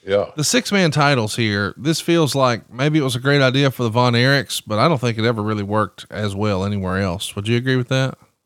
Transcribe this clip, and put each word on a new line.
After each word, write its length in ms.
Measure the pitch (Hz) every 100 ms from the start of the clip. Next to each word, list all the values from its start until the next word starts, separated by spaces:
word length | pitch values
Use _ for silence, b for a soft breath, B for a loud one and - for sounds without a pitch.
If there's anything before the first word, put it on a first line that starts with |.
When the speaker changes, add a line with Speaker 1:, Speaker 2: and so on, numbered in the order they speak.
Speaker 1:
Yeah. 280 | 95 101 98
Speaker 2:
The 100 | -
six-man 480 | 143 254 - 196 175
titles 440 | 143 143 135 110 -
here, 380 | 110 101 101 -
this 240 | 135 160
feels 340 | - 170 147
like 380 | 135 127 113 -
maybe 260 | 117 143 156
it 40 |
was 140 | 135 120
a 40 |
great 220 | 131 143
idea 280 | 131 131 139
for 120 | 131
the 80 | 120
Von 240 | 110 123
Erichs, 480 | 117 127 139 98 - -
but 120 | 107
I 100 | 143
don't 100 | 147
think 200 | 123 110
it 60 |
ever 180 | 113 113
really 200 | 104 107
worked 440 | 98 107 101 - -
as 240 | 87 107
well 300 | 98 107 95
anywhere 340 | 98 104 92 92
else. 380 | 98 85 - -
Would 100 | 101
you 80 | 120
agree 200 | 127 127
with 120 | 123
that? 280 | 131 131 - _ _